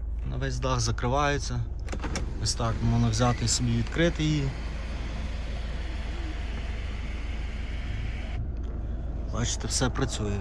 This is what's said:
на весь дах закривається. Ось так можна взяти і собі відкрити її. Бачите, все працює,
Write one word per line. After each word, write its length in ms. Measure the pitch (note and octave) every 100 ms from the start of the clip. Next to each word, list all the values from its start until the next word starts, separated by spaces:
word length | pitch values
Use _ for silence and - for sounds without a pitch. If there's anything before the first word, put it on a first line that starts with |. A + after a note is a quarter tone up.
| - - -
на 60 | B2
весь 220 | C3+ B2
дах 220 | C3 B2+
закривається. 800 | A#2 - B2 C#3 C#3+ C#3+ - B2 A2 - - - - - - -
Ось 120 | -
так 200 | - A#2 G#2+ A2+
можна 160 | A#2 A#2
взяти 360 | G#2+ B2 A#2
і 40 | A#2
собі 280 | - A#2+ A#2
відкрити 480 | A2+ - E3+ D#3
її. 260 | D#3 D3+ C3+ - - - - - - - - - - - - - - - - - - - - - - - - - - - - - - - - - - - - - - - - - - - - - - - -
Бачите, 360 | - A#2 - A2
все 220 | - B2+
працює, 460 | - C3 - G#2 G2+